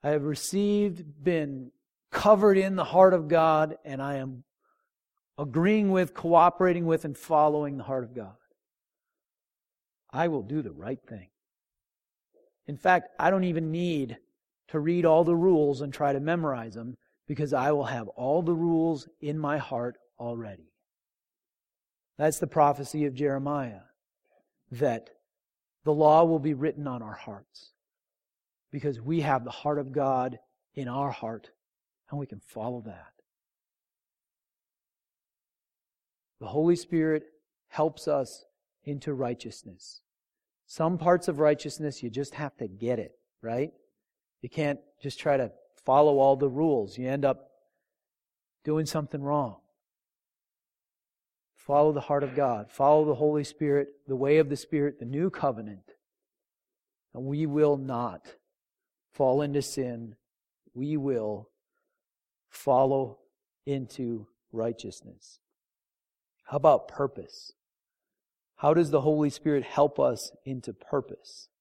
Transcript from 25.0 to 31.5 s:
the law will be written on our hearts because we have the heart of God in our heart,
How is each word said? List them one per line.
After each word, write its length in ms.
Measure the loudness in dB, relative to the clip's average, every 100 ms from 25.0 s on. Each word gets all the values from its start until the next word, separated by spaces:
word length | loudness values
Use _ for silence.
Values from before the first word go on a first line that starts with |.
| -8 _ _ _ _ _ _ _
the 80 | -2
law 280 | 4 6 8 6
will 120 | 2
be 140 | 0
written 340 | -2 -2 -4 -8
on 140 | -8
our 140 | -10
hearts 560 | -14 -14 -16 _ -20 -20 _ _ _ _ _ _ _ _ _ _
because 300 | -8 -6 -6
we 220 | -2 -2
have 200 | 0 0
the 80 | -2
heart 280 | -8 -4 -4
of 120 | -4
God 480 | -2 0 0 -2 -6 _ _ _
in 120 | -12 -8
our 240 | -6 -6
heart, 400 | -6 -10 -10 -16